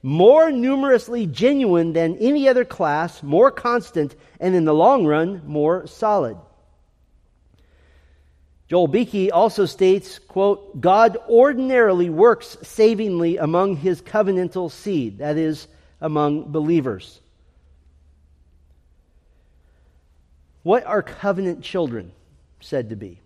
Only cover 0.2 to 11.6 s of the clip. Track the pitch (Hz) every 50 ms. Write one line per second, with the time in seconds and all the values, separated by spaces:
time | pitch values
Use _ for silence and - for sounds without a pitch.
0.2 | 180 220 277 311 320 330 285 247 233 262 277 269 269 277 262 226 - - 240 240
1.2 | 220 170 131 - 190 254 294 277 262 214 175 170 165 165 156 165 165 160 165 -
2.2 | 214 247 294 302 269 269 254 254 240 247 - - 180 151 143 151 165 170 - -
3.2 | - 139 147 175 240 269 - - - 240 240 240 - - _ 170 147 143 - _
4.2 | _ _ _ _ - 185 185 180 160 156 151 156 170 226 277 262 185 151 147 156
5.2 | 165 180 202 180 147 147 151 151 147 156 175 185 - - - - 226 214 208 196
6.2 | 147 117 107 90 - _ _ _ _ _ _ _ _ _ _ _ _ _ _ _
7.2 | _ _ _ _ _ _ _ _ _ _ _ _ _ _ _ _ _ _ _ _
8.2 | _ _ _ _ _ _ _ _ _ _ 160 180 175 151 139 220 247 - - 202
9.2 | 185 196 175 170 208 220 - - 196 165 - - 190 185 190 202 - - - -
10.2 | _ _ - 190 196 202 202 196 - - - 135 113 180 185 214 226 233 185 240
11.2 | - - 233 233 254 285 285 233